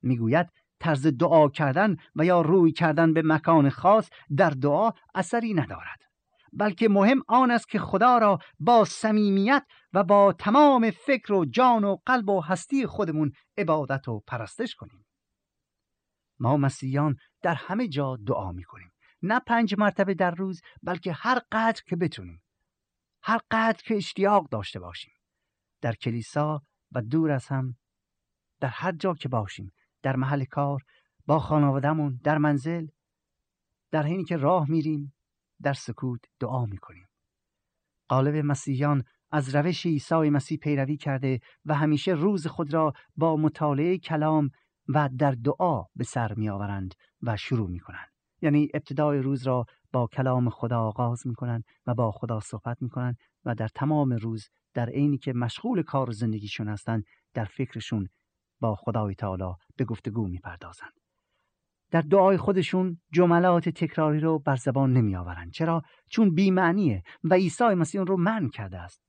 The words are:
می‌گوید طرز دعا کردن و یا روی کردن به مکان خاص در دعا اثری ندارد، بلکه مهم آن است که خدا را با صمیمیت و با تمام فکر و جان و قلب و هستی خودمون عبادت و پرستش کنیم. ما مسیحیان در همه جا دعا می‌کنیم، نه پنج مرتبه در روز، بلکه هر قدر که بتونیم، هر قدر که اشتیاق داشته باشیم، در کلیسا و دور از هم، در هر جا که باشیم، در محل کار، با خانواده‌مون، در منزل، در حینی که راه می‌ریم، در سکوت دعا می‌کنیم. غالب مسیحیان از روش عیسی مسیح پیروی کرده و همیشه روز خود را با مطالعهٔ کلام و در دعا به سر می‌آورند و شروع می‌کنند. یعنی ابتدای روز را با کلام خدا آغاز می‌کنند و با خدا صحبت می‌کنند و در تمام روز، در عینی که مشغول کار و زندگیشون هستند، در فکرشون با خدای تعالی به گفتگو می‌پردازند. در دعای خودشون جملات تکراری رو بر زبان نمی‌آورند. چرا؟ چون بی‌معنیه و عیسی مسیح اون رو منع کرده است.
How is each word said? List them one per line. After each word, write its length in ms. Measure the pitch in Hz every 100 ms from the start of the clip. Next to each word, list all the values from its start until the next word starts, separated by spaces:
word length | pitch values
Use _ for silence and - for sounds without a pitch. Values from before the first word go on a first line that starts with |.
می‌گوید 440 | 123 123 113 147 175 _ _ _
طرز 260 | 165 147 151
دعا 420 | 127 165 160 147
کردن 480 | - 147 135 208 165 - -
و 80 |
یا 160 | 160 180
روی 320 | 156 190 165
کردن 400 | - 170 156 165
به 100 | 160
مکان 460 | 156 156 - 165 139
خاص 380 | - 180 220 - - - 143
در 140 | 180
دعا 420 | 139 143 147 226 - _
اثری 400 | 180 180 240 226
ندارد، 460 | 196 120 90 - - _ _ _ _ _
بلکه 360 | - 208 - 226
مهم 340 | 202 202 269 -
آن 220 | 233 254
است 180 | 240 -
که 100 | 208
خدا 400 | 170 190 240 247
را 200 | 214 185 - _
با 260 | 156 240
صمیمیت 800 | 202 - 220 214 208 196 202 277 - _ _
و 120 | 185
با 280 | 185 202 202
تمام 580 | 202 - 247 294 262 226
فکر 420 | - - 262 -
و 120 | 196
جان 400 | 156 120 254 233
و 120 | 202 185 -
قلب 220 | 254 202
و 120 | 196
هستی 460 | 156 180 - 269 233
خودمون 460 | - 190 156 151 - _ -
عبادت 520 | 175 156 135 135 -
و 120 | 110 -
پرستش 480 | 123 107 - 233
کنیم. 320 | - 98 95 _ _ _ _ _ _ _ _ _ _ _ _ _ _
ما 180 | 120 147
مسیحیان 600 | 139 - 131 139 151 135 _ _
در 120 | 180
همه 340 | 160 - 196 247
جا 300 | 139 139 127 104
دعا 260 | 123 95
می‌کنیم، 380 | 90 90 - - _ _ _
نه 180 | 170 233 -
پنج 280 | 233 226 196
مرتبه 360 | 208 196 196
در 160 | 185 180
روز، 300 | 170 190 175 - -
بلکه 300 | - 175 185
هر 280 | 160 226 254 -
قدر 280 | 220 226 220 -
که 100 | 175
بتونیم، 460 | 175 - 90 85 _ _ _ _ _ _ _ _
هر 180 | - 226 -
قدر 300 | 226 226 226
که 120 | - 220
اشتیاق 520 | 175 - 196 202 147
داشته 320 | 113 101 -
باشیم، 340 | 90 87 - _ _ _ _ _ _ _
در 120 | -
کلیسا 680 | 107 - 117 107 147 151 151 _ _ _
و 100 | 127
دور 280 | 110 156 160
از 160 | 139 -
هم، 300 | 135 131 123 _ _ _ _ _ _ _ _
در 80 | 135
هر 240 | 113 180
جا 220 | 165 190
که 140 | 165 131
باشیم، 440 | 123 101 - 101 _ _ _
در 140 | 135 131
محل 280 | 135 143
کار، 380 | 131 - 143 139 _ _ _ _ -
با 120 | 151
خانواده‌مون، 840 | - 151 143 135 143 160 147 123
در 140 | 139 151
منزل، 480 | 151 143 139 170 156 _ _ _ _ _ _ _ _ _ _
در 120 | 156
حینی 220 | 151 185
که 120 | 165 170
راه 340 | 139 180 143
می‌ریم، 440 | 160 151 151 143 _ _ _ _ _
در 100 | 143
سکوت 480 | 139 - 113 131 120 _ _
دعا 260 | 120 127 117
می‌کنیم. 400 | 95 - 87 90 _ _ _ _ _ _ _ _ _ _
غالب 280 | 131 135 151
مسیحیان 680 | 143 143 - 131 147 143 123 _ _
از 240 | 151 131
روش 320 | 143 151 160 175
عیسی 440 | 151 - 165 156
مسیح 280 | 147 - 156
پیروی 380 | 151 143 135 147
کرده 440 | - 135 135 127 _ _
و 100 | 147
همیشه 380 | 151 151 147 190
روز 340 | 170 175 202 156
خود 280 | - 156
را 180 | 160 156 - _ -
با 200 | 165 156
مطالعهٔ 640 | 156 - 151 139 160 185
کلام 520 | - 160 156 156 147 _ _ _ -
و 220 | 135 143 127
در 120 | 143
دعا 520 | 127 120 - 180 135 90 -
به 80 |
سر 300 | 120 - 113
می‌آورند 600 | 104 107 98 101 98 95 - _ _
و 140 | 120 107
شروع 340 | - 120 98
می‌کنند. 380 | 87 - - - _ _ _
یعنی 260 | 160 147 147
ابتدای 440 | - - 139 147 143
روز 240 | 131 139
را 240 | 123 127 117 _ _
با 140 | 127 120
کلام 440 | - 131 127 123
خدا 300 | - 117 120
آغاز 460 | 110 107 123 120 131
می‌کنند 380 | 117 123 117 - _ -
و 80 |
با 160 | 120 117
خدا 300 | - 113 110
صحبت 420 | - 107 - 120
می‌کنند 340 | 127 127 123 120 _ _
و 100 | -
در 140 | 113 110
تمام 440 | - 139 151 139
روز، 360 | 117 113 113 - _ _
در 140 | - 117
عینی 300 | - 143 139
که 140 | -
مشغول 500 | 123 120 - - 220
کار 280 | 156 139 127
و 20 |
زندگیشون 560 | 107 117 107 104 - 107
هستند، 360 | 104 - 113 104 _ _
در 100 | -
فکرشون 640 | 107 - 131 117 - 110 95 _ _ _ _ _
با 140 | 113
خدای 400 | 104 - 110 104
تعالی 380 | 95 104 95 92 87 _ -
به 80 |
گفتگو 440 | 123 113 - 107 101
می‌پردازند. 640 | 87 - 87 - - - _ _ _ _ _ _ _ _ _ _
در 100 | 170
دعای 360 | 151 190 190 190
خودشون 640 | - 175 156 190 185 170 _
جملات 560 | 160 175 170 180 175 170
تکراری 520 | 156 160 - 156 151
رو 180 | 160 160
بر 180 | 143 135
زبان 360 | 139 127 135
نمی‌آورند. 600 | 127 110 92 87 85 85
چرا؟ 300 | - 160 165 - _ _
چون 240 | - 214
بی‌معنیه 680 | 160 196 185 175 185 180 98 - -
و 100 | 165
عیسی 300 | 180 185 -
مسیح 360 | 240 185 160 202
اون 60 | 180
رو 100 | 190
منع 320 | 175 226 143
کرده 300 | - 98 90
است. 220 | 87 _